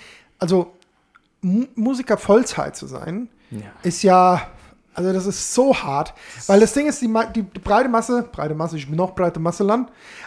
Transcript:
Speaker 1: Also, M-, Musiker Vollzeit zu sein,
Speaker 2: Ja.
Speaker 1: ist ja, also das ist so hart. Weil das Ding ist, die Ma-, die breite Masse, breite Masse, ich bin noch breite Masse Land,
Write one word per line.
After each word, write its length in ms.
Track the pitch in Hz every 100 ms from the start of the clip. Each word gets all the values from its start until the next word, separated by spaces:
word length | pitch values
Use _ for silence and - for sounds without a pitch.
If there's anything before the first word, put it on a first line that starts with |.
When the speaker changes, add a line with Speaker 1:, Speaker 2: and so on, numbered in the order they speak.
| - - _ _
Speaker 1:
Also, 340 | 170 185 175 - _ _ _ _ _ _
M-, 260 | 180 202 269 -
Musiker 400 | 226 262 254 208
Vollzeit 580 | - 214 247 - 143 -
zu 100 | 135
sein, 420 | 131 - 185 247 _ _
Speaker 2:
Ja. 100 | 110 101 -
Speaker 1:
ist 180 | 180 175
ja, 400 | 196 185 180 180 - - - _ _
also 180 | - 180
das 100 | 185
ist 300 | 185 - -
so 200 | - 269
hart. 380 | - 147 139 156 - - - -
Weil 140 | 196
das 140 | 220
Ding 120 | 285 302
ist, 140 | -
die 80 | 233
Ma-, 160 | 220
die 180 | 220 226
breite 460 | 190 190 - 208 262
Masse, 400 | 226 226 240 233
breite 240 | - 151
Masse, 220 | 156 160 156
ich 100 | 139
bin 100 | 156
noch 180 | 185
breite 260 | 185 175 165
Masse 240 | 165 170
Land, 260 | 202 233 240 - - -